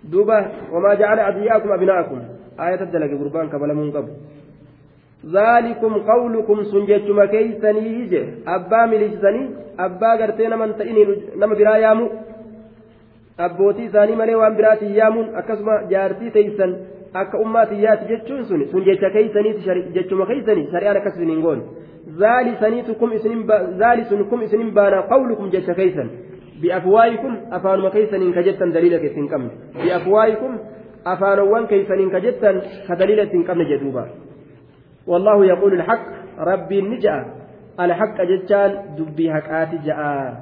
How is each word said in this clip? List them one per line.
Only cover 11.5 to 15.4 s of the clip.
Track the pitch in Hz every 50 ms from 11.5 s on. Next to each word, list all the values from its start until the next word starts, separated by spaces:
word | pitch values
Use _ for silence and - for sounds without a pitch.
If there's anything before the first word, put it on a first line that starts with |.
| 214
biraa | 202 208 214 220 214
yaamu. | 220 220 220 226 240 - - - - - - - - - - - - - - - - - - _ _ _ _ _ _ _ _ -
Abbootii | 170 175 170 175 196 202 202 202 233
isaanii | 214 180 208 208 214 226
malee | 226 220 220 226
waan | 220 220 214 214
biraatiin | 208 208 220 214 214 208 208 202
yaamuun, | 214 220 220 220 233 220 220 -
akkasuma | 190